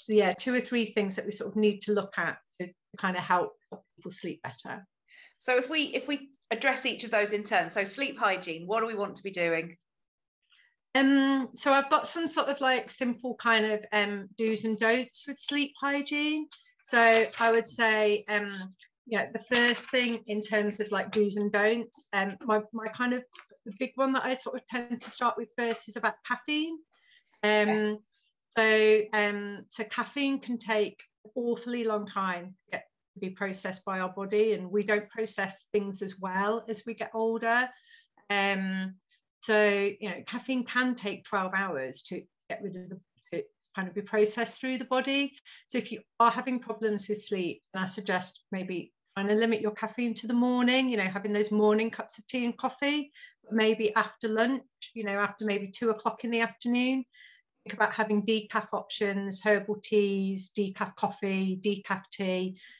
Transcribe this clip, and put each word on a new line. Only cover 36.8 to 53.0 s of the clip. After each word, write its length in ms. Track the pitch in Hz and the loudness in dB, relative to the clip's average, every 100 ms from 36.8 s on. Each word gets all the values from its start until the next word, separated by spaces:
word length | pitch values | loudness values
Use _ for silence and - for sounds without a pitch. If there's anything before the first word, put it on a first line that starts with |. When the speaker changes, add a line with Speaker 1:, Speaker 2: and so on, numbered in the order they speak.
| - | -8
Speaker 1:
we 80 | |
get 160 | 220 - | -8 -6
older. 560 | 226 226 226 226 240 254 - _ - _ _ - | -2 -2 0 2 2 0 -6 _ -20 _ _ -2
Um, 640 | 202 196 196 190 190 190 185 _ _ _ - | 0 2 0 -2 -2 -4 -8 _ _ _ -8
so, 260 | - 214 208 | 2 6 6
you 380 | 202 202 202 208 | 4 0 -2 -8
know, 140 | 175 - | -8 -8
caffeine 380 | 240 - 254 | -8 -2 -2
can 300 | 240 247 254 | 0 0 2
take 300 | 247 202 - | 0 -4 -8
twelve 280 | - 202 190 | -4 -2 -2
hours 500 | 190 196 147 131 - | -2 -2 -4 -6 -8
to 180 | - 180 - _ - | -10 -10 -12 _ -12
get 140 | 175 | -8
rid 120 | 202 | -8
of 140 | 185 180 | -10 -14
the, 120 | 190 _ _ - | -16 _ _ -10
to 100 | 170 - _ _ - | -8 -8 _ _ -8
kind 100 | 185 | -6
of 80 | |
be 60 | 185 | -6
processed 580 | 196 214 214 226 226 - | -2 2 2 2 -6 -4
through 200 | 262 254 | -4 -4
the 80 | 254 | 0
body. 480 | 254 254 277 277 - - - - | 0 2 0 0 -6 -20 -20 -6
So 80 | 247 | -6
if 160 | - | -4
you 80 | 220 - - | -10 -6 4
are 100 | 233 | 4
having 280 | 226 254 247 | 4 -4 -4
problems 480 | - 214 220 208 196 | -4 -2 0 -2 -2
with 160 | 208 | -6
sleep, 400 | - 190 175 - _ | -4 -4 -4 -6 _
then 80 | 190 | -6
I 40 | 185 | -4
suggest 580 | - 196 185 185 - - | -4 -2 -2 -2 -12 -10
maybe 440 | 190 185 175 - _ _ | -8 -6 -8 -8 _ _
trying 140 | - 202 | -4 2
to 60 | |
limit 260 | 214 226 220 | 4 4 2
your 120 | 214 | -2
caffeine 420 | 214 214 233 240 | -4 -6 -4 -4
to 120 | 220 220 | -4 0
the 60 | |
morning, 560 | 240 247 247 247 254 262 | 2 4 4 4 4 2
you 80 | 220 | 0
know, 80 | |
having 300 | 185 190 208 | 0 -2 -2
those 160 | 208 208 | 0 2
morning 400 | 214 214 214 226 | 4 6 4 2
cups 260 | - - - | -4 -12 -14
of 100 | - | -6
tea 180 | 254 240 | -2 -2
and 100 | 240 | -2
coffee, 560 | 262 - 285 294 | -4 -2 0 0